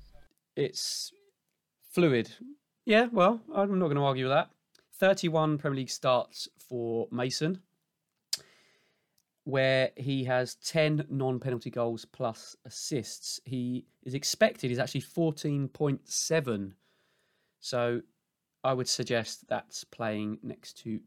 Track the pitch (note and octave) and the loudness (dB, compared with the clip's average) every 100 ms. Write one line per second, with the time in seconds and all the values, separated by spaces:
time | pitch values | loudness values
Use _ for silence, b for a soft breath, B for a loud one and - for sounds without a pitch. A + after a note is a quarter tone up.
0 | - - - _ _ - C#3+ - - - | -20 -20 -20 _ _ -4 -2 -2 -6 -6
1 | - - _ _ _ _ _ _ - - | -8 -14 _ _ _ _ _ _ -4 4
2 | E3+ B2 G#2+ - B3 D4 _ _ - G#3+ | 6 4 0 -8 -18 -20 _ _ 4 6
3 | A#3+ A3+ F3+ A3+ - G3 G3+ F#3+ E3+ C#3+ | 6 6 4 4 -2 0 2 2 2 4
4 | C#3 C3 C3 C#3+ F3 _ _ _ _ - | 2 2 2 2 2 _ _ _ _ 2
5 | F#3+ F#3+ E3+ D#3+ D#3 D3 D3 C3+ B2+ - | 4 4 2 2 2 2 0 -2 -4 -2
6 | C3+ B2 - - - - - B2 A#2 A2+ | 2 2 2 -8 -14 -14 -10 -6 -2 -2
7 | A#2 B2 B2+ - D#3 F#3 - _ _ _ | -2 -2 -2 0 -2 -2 -10 _ _ _
8 | _ _ _ - b b b b b b | _ _ _ -10 b b b b b b
9 | b b _ _ - C3+ C3 C3 C3 - | b b _ _ -2 2 4 4 2 -2
10 | C3+ C3+ B2+ B2+ B2+ - - E3 D#3 D3+ | -2 -2 0 0 0 -6 -2 2 4 2
11 | D3 C#3 C3 B2+ C3 A#2+ B2 A#2+ A#2 A2+ | -2 -2 -2 -2 -2 -4 -4 -2 -2 -4
12 | - - B2 A2+ - - - - - C#3+ | -10 -6 -6 -6 -14 -20 -16 -12 -6 -4
13 | G#2+ - - - - B2+ B2 B2 - _ | -6 -10 -10 -10 -6 -4 -4 -4 -8 _
14 | B2+ C3+ D3+ - G#3+ - C3 B2 - D3 | -8 -4 -4 2 2 2 -2 -2 -2 -4
15 | - - D#3+ D3+ D#3 C#3+ C3+ - D3+ C3+ | -6 -2 -2 0 -2 -2 -4 -2 -2 -2
16 | - - - D#3+ B2+ G#2 G2 - _ _ | -4 -6 0 0 0 -2 -6 -12 _ _
17 | _ _ _ _ _ _ - B2 A#2+ A#2+ | _ _ _ _ _ _ -6 -2 0 -2
18 | - _ _ _ _ _ C3 C3 B2 - | -6 _ _ _ _ _ -2 0 0 -2
19 | A#2+ A#2 A2 - - A2+ - - - - | 0 0 -2 -8 -4 -4 -4 -14 -14 -6
20 | A2+ G#2+ G#2+ G#2+ A#2+ - - - A2+ A2 | -4 -2 -4 -6 -10 -12 -16 -14 -10 -10